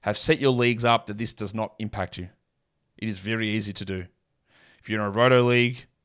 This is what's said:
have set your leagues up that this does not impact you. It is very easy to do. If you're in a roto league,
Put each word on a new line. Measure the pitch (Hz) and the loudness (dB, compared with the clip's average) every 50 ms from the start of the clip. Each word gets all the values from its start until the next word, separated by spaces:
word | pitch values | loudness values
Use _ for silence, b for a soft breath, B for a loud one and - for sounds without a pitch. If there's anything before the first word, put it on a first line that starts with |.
| b | b
have | 104 107 | -4 -2
set | - - - 160 - | 0 2 2 2 2
your | 139 135 | 4 2
leagues | 127 120 120 120 120 113 120 | 4 4 4 2 2 2 2
up | 117 117 113 - | 2 2 2 0
that | - 104 107 | -4 -8 -6
this | 117 117 - | -6 -6 -6
does | - 107 95 107 | -6 -8 -8 -6
not | 113 110 - - - | -6 -6 -6 -6 -8
impact | 110 101 - 104 92 - - 92 | -10 -8 -4 -6 -6 -6 -6 -12
you. | 90 90 _ _ _ _ _ _ _ _ _ _ _ _ _ - | -12 -12 _ _ _ _ _ _ _ _ _ _ _ _ _ -8
It | - 110 | -8 -6
is | 101 92 | -6 -6
very | 92 107 113 113 110 107 | -6 -6 -4 -2 -2 -2
easy | 104 110 95 101 98 | -2 -2 -4 -6 -8
to | - 101 | -10 -8
do. | 95 95 92 90 - _ _ _ _ _ _ _ b b b b b b b | -8 -8 -8 -8 -12 _ _ _ _ _ _ _ b b b b b b b
If | b - | b -6
you're | - 214 | -4 -2
in | 208 | -2
a | - | -2
roto | 196 113 120 127 127 123 123 | 0 2 4 6 6 6 6
league, | 123 123 123 123 120 123 120 - _ _ _ _ | 4 4 4 2 2 0 -6 -14 _ _ _ _